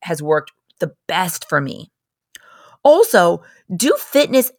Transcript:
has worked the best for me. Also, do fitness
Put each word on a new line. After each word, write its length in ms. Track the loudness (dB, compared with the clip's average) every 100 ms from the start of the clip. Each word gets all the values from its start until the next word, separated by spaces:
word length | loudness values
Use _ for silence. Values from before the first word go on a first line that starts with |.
has 220 | -10 -6
worked 300 | -2 -2 -2 _ _ -8
the 140 | -8 _ -6
best 420 | -4 -4 -8 -4
for 120 | -4
me. 300 | -4 -10 -18 _ _ _ _ -20 _ -20 -20 _
Also, 600 | 4 4 4 2 2 -2 _ _ -12
do 220 | -4 -2 -2
fitness 540 | 0 0 2 0 -2